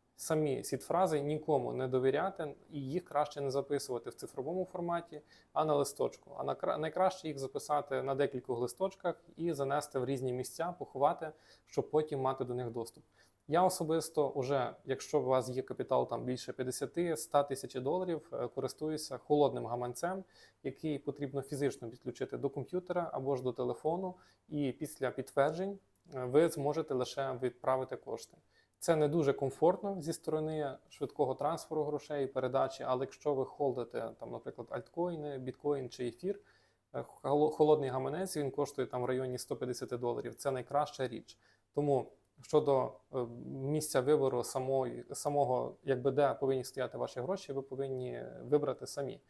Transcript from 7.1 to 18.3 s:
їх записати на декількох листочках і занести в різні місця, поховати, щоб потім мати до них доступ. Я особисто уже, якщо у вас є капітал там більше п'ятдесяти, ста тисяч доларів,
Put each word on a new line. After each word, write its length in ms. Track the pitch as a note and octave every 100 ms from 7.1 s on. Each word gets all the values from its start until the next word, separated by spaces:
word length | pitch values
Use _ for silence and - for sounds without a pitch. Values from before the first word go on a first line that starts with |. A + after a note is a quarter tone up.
| F#3 D#3+
їх 100 | C#3
записати 640 | C3+ C#3+ - D3 C#3+ C3
на 120 | C3
декількох 440 | C3+ C#3+ B2+ - A#2+
листочках 640 | B2 - F#3+ - F3+ E3 - -
і 160 | E3+
занести 460 | D3 C#3 C#3+ - C3+
в 60 |
різні 280 | B2 C3+ C3
місця, 420 | B2 B2 - G3 F3
поховати, 540 | D3 C3+ C#3+ F3+ D#3+ - - - _
щоб 240 | - -
потім 300 | D3+ D#3 C#3+
мати 240 | C3 C3
до 100 | B2
них 160 | B2 B2
доступ. 340 | A#2 A2+ - - _ _ _ -
Я 140 | D#3
особисто 680 | F#3 - D#3+ D#3+ D#3 - C#3
уже, 460 | C#3+ B2+ C#3 B2 -
якщо 360 | - C3 - D3+
у 40 |
вас 240 | B2+ C3 B2
є 140 | B2+
капітал 460 | B2+ B2+ A#2+ B2+ B2+
там 160 | A#2
більше 280 | A#2+ B2+ -
п'ятдесяти, 540 | - C3 - C3+ - F3
ста 360 | D#3 - C#3+
тисяч 320 | C#3+ C3+ B2
доларів, 540 | C3+ B2+ F3 F3+ D#3+ -